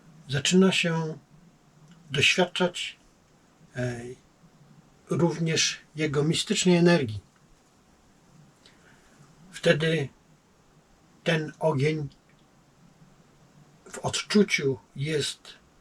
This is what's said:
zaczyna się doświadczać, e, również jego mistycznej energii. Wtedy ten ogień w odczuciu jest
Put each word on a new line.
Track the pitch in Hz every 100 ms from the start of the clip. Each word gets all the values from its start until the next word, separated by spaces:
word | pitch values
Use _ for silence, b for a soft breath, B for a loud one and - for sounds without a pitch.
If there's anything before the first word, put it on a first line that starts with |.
| - - -
zaczyna | 139 - 180 190
się | 180 170 165 160 156 - - - _ _ _ - - -
doświadczać, | 139 - - 180 - 175 - - - _ _ _ _ _ _ - 127
e, | 123 120 120 127 _ _ - _ - - _ _ -
również | 175 170 156 165 151 - - - 151
jego | 156 143
mistycznej | 151 - - 196 185 175
energii. | 170 170 127 104 - _ _ _ _ _ _ _ _ _ _ - - _ b b b b b b b - -
Wtedy | - 165 156 160 160 135 - _ _ _ _ _ _ _ _ _ _
ten | - 160 151 -
ogień | 160 143 147 156 143 - _ _ _ _ _ _ - _ - - _ _ _ _ - _ -
w | -
odczuciu | 131 - - 208 196 - 143 135 - -
jest | 143 156 135 - - - _ _